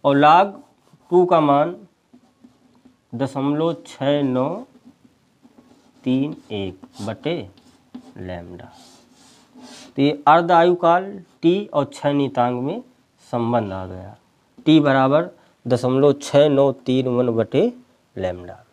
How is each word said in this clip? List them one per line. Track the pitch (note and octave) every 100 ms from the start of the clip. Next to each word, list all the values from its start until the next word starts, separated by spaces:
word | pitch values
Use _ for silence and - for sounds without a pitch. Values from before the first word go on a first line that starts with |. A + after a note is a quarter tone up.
और | C#3+ C#3
log | D3 E3+ G3+ - _ _ _ _ _
टू | F3 F3+
का | E3+
मान | D3 C#3+ D#3+ G3 G3 _ _ _ _ _ _ _ _ _ _ _ _
दशमलव | A#2+ C3 C#3 C#3 D3 E3 D#3+ -
छः | - C#3 D3
नौ | C#3 B2+ C#3 G3 C4 _ - _ _ _ _ _ _ _ _ _ _ _
तीन | B2+ C3 D3 - _
एक | G#2+ F#2+ F2+ - -
बटे | G#2 G#2 D3 E3+ F#2 _ _ _ _ - - -
lambda। | F#2 F2 F2 F2 - - - _ _ _ _ _ _ - - - - -
तो |
ये | C#3 D3 -
अर्ध | E3 E3+
आयुकाल | E3+ F3 F3 E3+ F3 G3 G3 - _
टी | E3+ F#3 G3+
और | D3
क्षय | C#3+ - D3
नियतांक | C#3+ C3+ B2+ A#2+ B2
में | C3+ A3 - _ _ _ _
संबंध | B2 A#2 A#2+ G#2
आ | F#2+ F#2
गया, | F#2 G2 - _ _ _ - -
टी | D#3
बराबर | C#3+ C3+ C3+ D3 F3 _ _ _ B2
दशमलव | B2 B2+ C3 C#3+
छः | C#3 - C#3+ D3+
नौ | C#3 C#3 C3 -
तीन | B2+ B2+
वन | B2 B2
बटे | A2+ G#2+ C#3 A3+ A#3+ _ _ _ F#2+
lambda। | F#2 F2+ F2+ D#2+ _